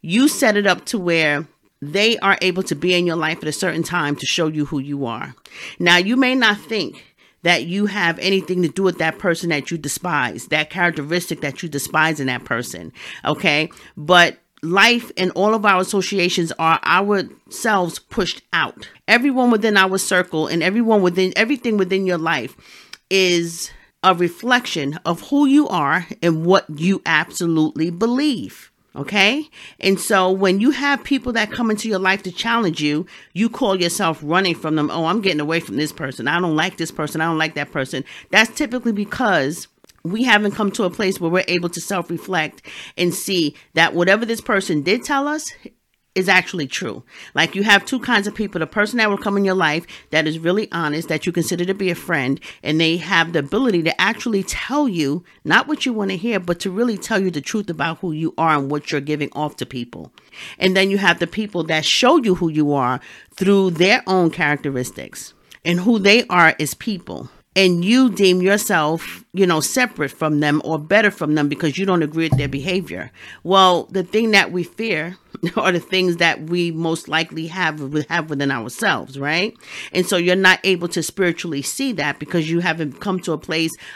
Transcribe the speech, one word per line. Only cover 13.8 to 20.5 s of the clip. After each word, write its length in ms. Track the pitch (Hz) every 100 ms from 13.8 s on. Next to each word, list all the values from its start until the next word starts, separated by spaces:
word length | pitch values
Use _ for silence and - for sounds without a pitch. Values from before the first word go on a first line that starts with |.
| - -
But 420 | 151 180 170 - _ _
life 480 | 165 190 220 240 240 -
and 140 | 185
all 220 | - 202
of 120 | 220 208
our 140 | 185
associations 720 | 185 202 180 202 175 175 165 -
are 220 | 160 165
ourselves 1120 | - 175 202 202 - - _ - 233 208 175 -
pushed 440 | _ - 185 - _
out. 360 | 170 147 - - - -
Everyone 420 | 233 285 254 247
within 260 | 226 220 208
our 220 | 190 190
circle 480 | - 185 180 160
and 160 | 156